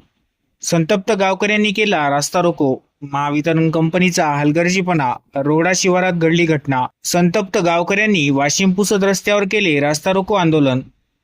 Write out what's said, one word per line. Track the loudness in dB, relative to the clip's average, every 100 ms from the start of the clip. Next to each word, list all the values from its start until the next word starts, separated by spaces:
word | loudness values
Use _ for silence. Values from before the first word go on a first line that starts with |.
| -8 _ _ _ _ _
संतप्त | -4 -2 0 0 0
गावकऱ्यांनी | 0 0 0 0 0 0
केला | 0 0 0 0
रास्ता | 0 0 0
रोको. | 0 0 0 -2 -8 _ -8
महावितरण | -6 -2 -2 0 0 2
कंपनीचा | 2 0 2 0 0 0
हलगर्जीपणा. | 0 0 2 0 0 -2 -2 -2 -4 -8
रोडा | -4 0 0 0
शिवारात | 0 0 0 0
घडली | 0 0 2
घटना. | 2 0 -2 -4 -4 -8
संतप्त | -4 0 2 0 -2 -2
गावकऱ्यांनी | 0 0 0 0 2 2 2
वाशिम | 0 0 0 0
पुसद | 2 0 0
रस्त्यावर | 0 0 0 0 0
केले | -2 0 0
रास्ता | 0 -2 -2
रोको | -2 0
आंदोलन. | 0 2 2 2 0 -4 _ _ _